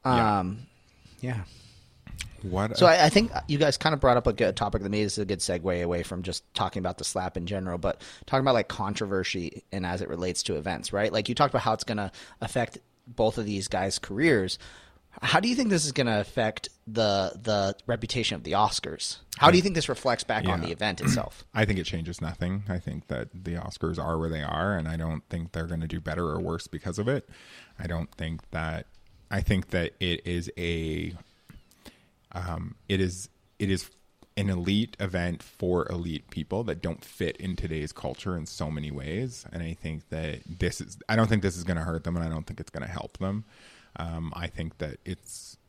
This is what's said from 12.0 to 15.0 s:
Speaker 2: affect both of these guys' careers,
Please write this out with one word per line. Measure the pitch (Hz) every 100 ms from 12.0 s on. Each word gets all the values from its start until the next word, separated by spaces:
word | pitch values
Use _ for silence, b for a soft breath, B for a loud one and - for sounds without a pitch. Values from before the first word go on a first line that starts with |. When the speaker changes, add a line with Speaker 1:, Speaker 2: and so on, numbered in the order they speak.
| 98 B B B
Speaker 2:
affect | 113 127 113 - _ _ -
both | 120 110 110
of | 104
these | 101 98
guys' | 95 98 -
careers, | - 101 165 120 92 - B B B B